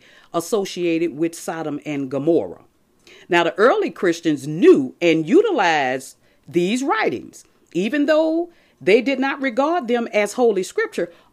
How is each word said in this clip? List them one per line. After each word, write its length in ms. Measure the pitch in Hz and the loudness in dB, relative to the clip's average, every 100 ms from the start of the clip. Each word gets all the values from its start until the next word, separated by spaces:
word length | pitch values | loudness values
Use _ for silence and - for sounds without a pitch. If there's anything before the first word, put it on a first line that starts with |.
| _ - _ | _ -20 _
associated 840 | 170 160 214 190 185 175 165 170 139 | -6 -2 -4 -4 -4 -2 0 -2 -2
with 160 | 165 | -6
Sodom 460 | 165 - 165 151 143 151 | -6 -10 -8 -6 -8 -8
and 260 | 143 131 | -8 -6
Gomorrah. 540 | 139 147 160 92 82 _ _ _ _ _ - - | -2 2 2 0 -10 _ _ _ _ _ -18 0
Now, 180 | 175 170 | 2 2
the 120 | - | 4
early 320 | 233 427 339 | 4 4 -2
Christians 580 | 165 185 165 165 147 135 | -2 -2 0 -2 -2 -4
knew 460 | 156 320 320 127 - | 2 6 6 4 -2
and 260 | 170 160 156 | 0 2 4
utilized 880 | 311 466 302 180 156 131 131 - - _ _ - | 2 4 2 2 2 0 -4 -8 -20 _ _ -4
these 360 | 131 175 247 | -2 0 -2
writings, 600 | 277 440 403 269 - - - _ _ | -2 -2 -2 -4 -12 -20 -20 _ _
even 320 | 165 208 294 285 | -4 -2 0 2
though 440 | 311 320 330 339 _ _ _ | 2 2 -2 -4 _ _ _
they 220 | 175 226 | 2 2
did 160 | 233 254 | 2 -2
not 240 | 269 285 | -2 -4
regard 460 | 269 220 285 349 233 | -4 -2 0 0 -2
them 200 | 240 233 | -2 0
as 220 | 208 202 | -2 -2
holy 300 | - 240 190 | 0 0 0
scripture. 480 | 185 - 453 - 170 - _ | -4 -4 -6 -4 -8 -10 _